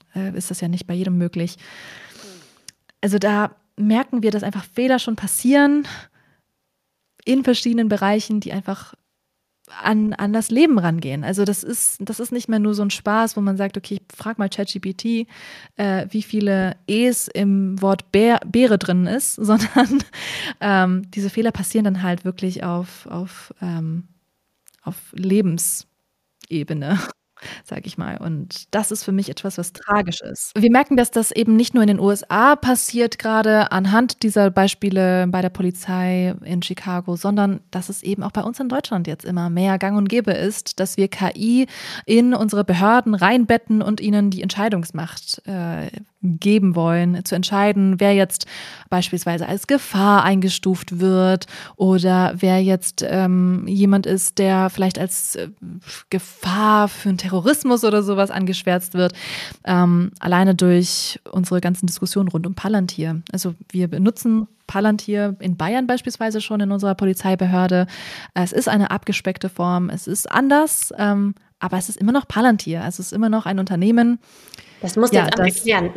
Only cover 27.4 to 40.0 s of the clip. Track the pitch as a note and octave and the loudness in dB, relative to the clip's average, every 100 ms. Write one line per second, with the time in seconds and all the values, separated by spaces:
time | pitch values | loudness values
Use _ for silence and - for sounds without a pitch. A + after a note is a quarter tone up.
27.4 | - - - - - - - - E3+ D#3 | -20 -20 -14 -14 -12 -10 -10 -8 -8 -8
28.4 | E3+ - - G3+ G#3+ G#3+ - G3 G3 - | -8 -14 -6 -4 -4 -6 -4 -2 -4 -6
29.4 | G3 F#3+ F3 - - G#3 F3+ E3+ - - | -8 -8 -10 -10 -2 0 0 -6 -12 -10
30.4 | - - A3+ B3 C#4+ C4 A#3+ A#3 A3+ - | -6 2 6 6 6 2 2 0 0 0
31.4 | A3+ A3 A#3+ B3+ G#3 G3 G3 G3+ - G3 | 4 4 4 4 4 4 2 0 0 4
32.4 | B3+ D4 B3+ B3 - A#3 A#3 - A3 A3 | 4 4 4 0 0 0 0 0 0 2
33.4 | G#3+ G#3+ G#3 F#3 F#3+ A3 B3+ - A3 G#3 | 4 4 4 2 4 4 2 0 0 4
34.4 | G3+ F#3 F#3+ - G3+ F#3+ F#3 F#3 F3+ F#3 | 4 4 2 2 -2 2 2 2 2 0
35.4 | F#3 F3+ F#3 F3+ - F#3 F#3 F3+ F3+ - | -2 -2 -2 -4 -4 -2 0 0 0 -4
36.4 | - F3 E3+ F#3 - F3+ F3+ F3 G3 G#3 | -6 -6 -4 -8 -6 -6 -4 -4 0 2
37.4 | G3+ G3 - F#3 F3+ G3 - G3+ G3 G#3+ | 0 -2 -6 -10 -8 -8 -6 -6 -4 -6
38.4 | G#3+ A#3+ C4 C4 - G3+ E3 D3+ - F3+ | -6 -6 -4 -4 -4 -4 -4 -8 -6 -4
39.4 | F3 E3+ F#3+ F#3+ F#3+ G#3 | -2 0 0 0 0 0